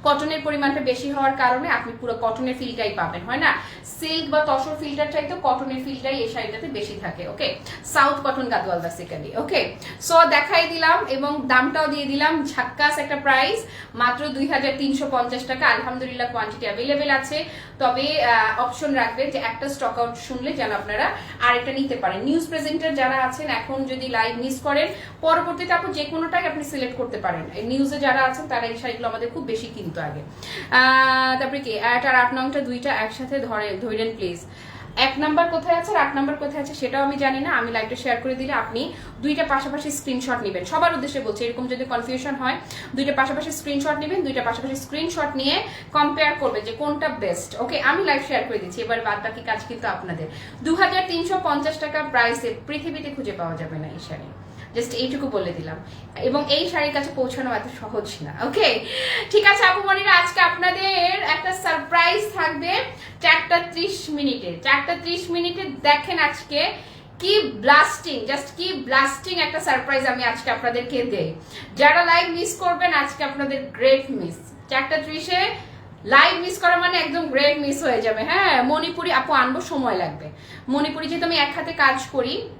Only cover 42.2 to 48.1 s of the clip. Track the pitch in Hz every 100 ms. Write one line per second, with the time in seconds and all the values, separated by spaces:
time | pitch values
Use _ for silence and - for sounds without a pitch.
42.2 | 285 262 254 285 - - - 262 277 277
43.2 | 262 277 320 294 294 277 294 294 302 381
44.2 | 285 254 247 247 269 269 - 294 330 339
45.2 | 294 269 277 339 440 - - 302 294 302
46.2 | 302 294 - 214 208 226 294 294 208 -
47.2 | 196 170 - - - 320 262 320 370